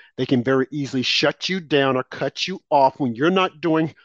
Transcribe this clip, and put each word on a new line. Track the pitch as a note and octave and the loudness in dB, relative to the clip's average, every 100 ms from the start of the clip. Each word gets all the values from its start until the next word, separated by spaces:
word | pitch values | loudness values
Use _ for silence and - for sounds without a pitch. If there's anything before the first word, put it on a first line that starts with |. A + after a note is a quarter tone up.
| - - | -14 -8
they | |
can | C3 B2 | 0 0
very | A#2 C3 C3 | 2 0 0
easily | D3 C3 C3 | -4 -6 -4
shut | A#2+ - D3+ - - | -2 0 0 -2 -6
you | F#3+ | -6
down | D3+ D3 C3+ B2+ | 0 2 2 0
or | |
cut | - - C3+ - - | -4 -6 -8 -6 -8
you | F#3+ - | -10 0
off | D3 C3 - | 2 2 2
when | C3 | -4
you're | A2+ D#3+ | 0 0
not | F#3 F#3 D3+ | 2 0 -2
doing | E3+ D#3+ D#3+ - | -2 0 0 -6